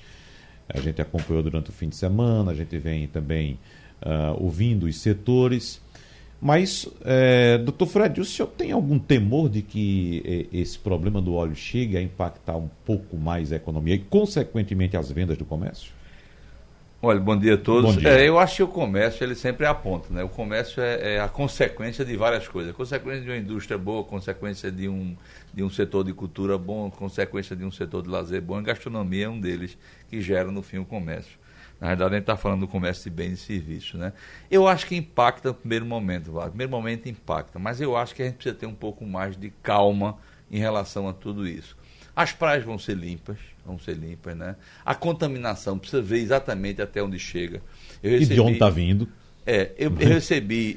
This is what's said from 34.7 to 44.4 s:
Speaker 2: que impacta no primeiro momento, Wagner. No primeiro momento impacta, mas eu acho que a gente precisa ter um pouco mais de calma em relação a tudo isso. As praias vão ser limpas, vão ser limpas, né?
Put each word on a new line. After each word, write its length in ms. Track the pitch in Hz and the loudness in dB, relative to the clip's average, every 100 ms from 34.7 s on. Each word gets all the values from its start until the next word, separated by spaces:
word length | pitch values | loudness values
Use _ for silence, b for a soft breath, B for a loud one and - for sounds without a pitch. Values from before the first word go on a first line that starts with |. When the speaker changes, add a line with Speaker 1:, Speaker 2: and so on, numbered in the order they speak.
| 175 - | 4 -2
Speaker 2:
que 80 | |
impacta 540 | 175 160 - 120 - 135 | -6 -4 2 2 2 -6
no 40 | |
primeiro 320 | - 117 113 | -4 -2 -2
momento, 460 | 117 117 95 90 80 | -2 -4 -2 -4 -6
Wagner. 140 | 82 | -8
No 40 | 85 | -6
primeiro 220 | 98 131 | -6 -6
momento 360 | 123 113 117 120 | -4 -4 -6 -8
impacta, 520 | 107 - 80 76 90 | -12 -6 -6 -6 -8
mas 200 | 104 123 | -8 -4
eu 160 | 143 | -2
acho 200 | 120 120 | -2 -2
que 80 | - | -4
a 20 | |
gente 120 | 127 123 | -6 -4
precisa 180 | 127 | -8
ter 100 | 107 | -6
um 80 | 113 | -10
pouco 320 | 104 110 104 | -8 -10 -8
mais 320 | 107 92 98 95 | -8 -6 -6 -8
de 160 | 101 - | -14 -8
calma 560 | - 104 101 101 101 104 b b b | 2 6 6 4 0 -4 b b b
em 80 | 104 | -2
relação 500 | 110 104 98 104 98 | 0 0 -4 -6 -6
a 60 | |
tudo 340 | 92 107 104 92 | -6 -8 -6 -6
isso. 300 | 78 - - b b b | -6 -14 -20 b b b
As 160 | - 165 | -2 -2
praias 320 | - 160 147 | 0 0 0
vão 160 | 113 107 | -2 -8
ser 160 | - | -6
limpas, 420 | 95 85 85 - 104 - - | -6 -6 -10 -10 -12 -14 -18
vão 140 | 95 90 | -14 -12
ser 160 | - | -10
limpas, 420 | 82 80 82 87 | -10 -10 -12 -12
né? 200 | 82 | -10